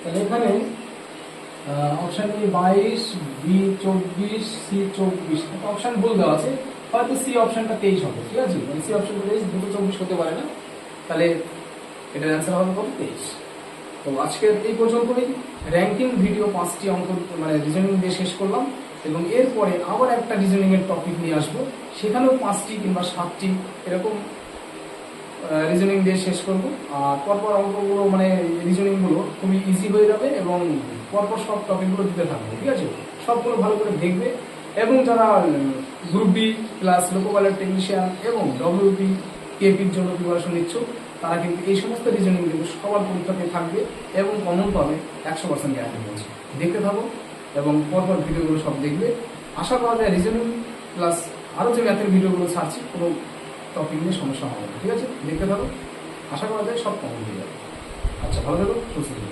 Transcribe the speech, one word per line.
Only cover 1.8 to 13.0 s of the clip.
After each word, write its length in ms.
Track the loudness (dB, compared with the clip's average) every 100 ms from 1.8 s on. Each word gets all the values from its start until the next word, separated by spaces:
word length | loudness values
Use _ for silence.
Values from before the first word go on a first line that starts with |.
| 0 0
অপশন 200 | -2 -2
এ 240 | -2 0 2
বাইশ, 500 | 4 6 6 4 2 -4 -6 -8 -6
বি 320 | 2 4 4 0
চব্বিশ, 580 | 0 0 0 -4 -4 -2
সি 480 | -6 -8 -4 -2 -2 0
চব্বিশ। 420 | 0 0 -2 -2
একটা 280 | -2 -6 -4
অপশন 260 | -2 -2 2
ভুল 220 | 2 4
দেওয়া 180 | 4 4
আছে, 200 | 2 -2 -6 -12 -2
হয়তো 240 | 0 2 0
সি 220 | 0 4
অপশনটা 380 | 4 2 -2 0
তেইশ 220 | 2 2
হবে, 180 | 0 -4 -4
ঠিক 100 | -2
আছে? 180 | 0 0
মানে 240 | -2 -6 -2
সি 60 |
অপশনটা 360 | -2 0 -4 0
তেইশ, 140 | 0
দুটো 300 | 0 -2 -4
চব্বিশ 280 | -2 -2 -2
হতে 140 | -2 0
পারে 160 | -2
না। 100 | -2 -6 -10 -14 -14 -16 -16 -6
তাহলে 320 | 2 2 2 -4 -10 -14 -16 -16 -16 -12
এটার 200 | -6 0
আনসার 220 | 0 0 2
হবে 180 | 2 0
কত? 80 | -4
তেইশ। 260 | -4